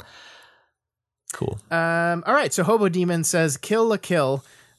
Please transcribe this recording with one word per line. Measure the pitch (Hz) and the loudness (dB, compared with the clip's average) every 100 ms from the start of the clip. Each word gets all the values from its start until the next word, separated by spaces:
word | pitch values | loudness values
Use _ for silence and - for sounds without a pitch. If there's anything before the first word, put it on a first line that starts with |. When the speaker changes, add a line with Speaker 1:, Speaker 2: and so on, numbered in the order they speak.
| - - - - - _ _ _ _ _ _ _ - | -20 -20 -20 -20 -20 _ _ _ _ _ _ _ -16
Speaker 1:
Cool. | - - - - | -8 -6 -6 -4
Speaker 2:
Um, | 165 165 170 170 170 185 | -2 0 0 0 -2 0
all | |
right. | 277 214 | 0 0
So | - | 0
Hobo | 175 220 196 | 2 2 2
Demon | 180 180 170 | 2 0 0
says, | 156 175 160 135 | 0 0 0 -2
"Kill | - 214 226 | -2 0 2
la | 202 | 0
Kill | - 175 135 135 - - _ | 0 0 2 -2 -6 -20 _